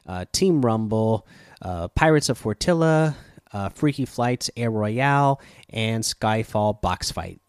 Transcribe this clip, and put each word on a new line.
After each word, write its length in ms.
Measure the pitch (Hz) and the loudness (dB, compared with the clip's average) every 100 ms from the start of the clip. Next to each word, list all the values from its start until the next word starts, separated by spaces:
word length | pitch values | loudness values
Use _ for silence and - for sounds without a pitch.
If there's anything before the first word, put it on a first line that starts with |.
| - | -12
uh, 180 | 90 90 | -10 -6
Team 300 | - 190 160 | 0 2 4
Rumble, 640 | 123 110 110 110 110 110 - - - - | 4 2 0 0 2 0 -4 -20 -20 -14
uh, 280 | 90 87 85 | -10 -6 -4
Pirates 420 | - 160 151 - | 2 4 4 2
of 100 | 123 | -4
Fortilla, 720 | 110 104 - 165 160 156 160 143 - - - | -4 -4 0 2 4 4 2 -2 -12 -20 -12
uh, 160 | 101 98 | -6 -6
Freaky 380 | - 151 139 127 | -2 -2 -2 -4
Flights, 440 | - 120 123 - - | -2 -2 -2 -6 -4
Air 140 | 117 | -2
Royale, 680 | 110 107 113 139 143 139 139 - - - | -2 -2 0 2 2 2 0 -6 -20 -12
and 340 | 110 110 113 | -4 -2 -2
Skyfall 800 | 110 - 110 110 110 107 107 101 | -4 -2 0 0 -2 0 0 0
Box 300 | 90 90 - | -2 -4 -6
Fight 320 | - 90 87 | -8 -10 -14